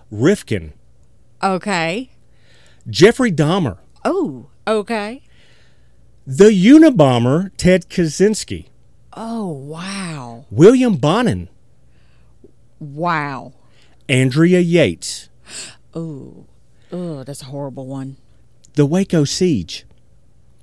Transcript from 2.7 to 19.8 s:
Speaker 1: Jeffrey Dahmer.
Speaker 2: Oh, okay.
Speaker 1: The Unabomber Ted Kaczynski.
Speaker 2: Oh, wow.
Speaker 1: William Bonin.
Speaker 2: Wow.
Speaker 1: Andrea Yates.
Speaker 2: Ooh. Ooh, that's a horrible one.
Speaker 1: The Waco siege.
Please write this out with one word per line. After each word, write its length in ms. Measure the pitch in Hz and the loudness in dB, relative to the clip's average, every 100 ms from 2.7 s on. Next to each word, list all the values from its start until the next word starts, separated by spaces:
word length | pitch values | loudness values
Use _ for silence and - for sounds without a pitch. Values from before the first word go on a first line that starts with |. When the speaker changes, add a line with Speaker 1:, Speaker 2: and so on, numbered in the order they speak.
| - - | -20 -12
Speaker 1:
Jeffrey 420 | 107 185 233 247 | 2 2 4 0
Dahmer. 460 | 156 151 165 135 87 - _ | 0 0 0 -2 -6 -16 _
Speaker 2:
Oh, 460 | 226 359 302 196 117 - - | -4 -4 -4 -8 -18 -12 -6
okay. 560 | 220 202 226 208 262 - - - - - - _ - _ _ - | -4 -4 -8 -8 -12 -18 -20 -20 -20 -20 -20 _ -20 _ _ -8
Speaker 1:
The 240 | 135 208 | 4 6
Unabomber 1000 | 208 190 302 320 247 139 120 120 147 190 - | 6 6 8 8 6 4 4 2 0 -2 -2
Ted 320 | 180 185 - | 2 2 0
Kaczynski. 800 | - 165 - 190 220 - 87 - - - - _ | -4 -4 0 0 0 -6 -12 -14 -20 -20 -20 _
Speaker 2:
Oh, 320 | - 226 226 196 | -16 -10 -8 -8
wow. 960 | 143 139 160 185 196 180 151 123 117 - | -10 -12 -14 -12 -10 -10 -10 -14 -16 -8
Speaker 1:
William 460 | 104 180 262 254 170 | 6 6 6 2 0
Bonin. 520 | 147 202 240 95 87 _ _ _ - _ - - - _ - - _ _ | 0 0 0 -4 -8 _ _ _ -20 _ -20 -20 -20 _ -20 -20 _ _
Speaker 2:
Wow. 760 | 151 143 175 165 143 135 - - - _ _ _ - | -16 -8 -4 -4 -6 -10 -14 -20 -20 _ _ _ -2
Speaker 1:
Andrea 520 | 131 131 131 165 180 | 2 2 2 4 4
Yates. 680 | 175 170 127 80 - - - - - - - - - - | 2 2 2 0 -10 -14 -18 -20 -20 -18 -18 -20 -18 -14
Speaker 2:
Ooh. 500 | 165 143 131 - - - - - - | -12 -14 -18 -20 -20 -20 -20 -20 -18
Ooh, 320 | 175 175 147 | -12 -12 -12
that's 180 | 131 143 | -14 -16
a 40 | 131 | -14
horrible 400 | 139 143 127 131 | -12 -12 -12 -12
one. 300 | 135 135 135 - - - _ - | -12 -12 -16 -20 -20 -20 _ -6
Speaker 1:
The 120 | - 143 | 0 2
Waco 380 | 170 196 170 | 2 0 0
siege. 600 | 143 - 185 123 82 - | 0 0 0 0 -4 -12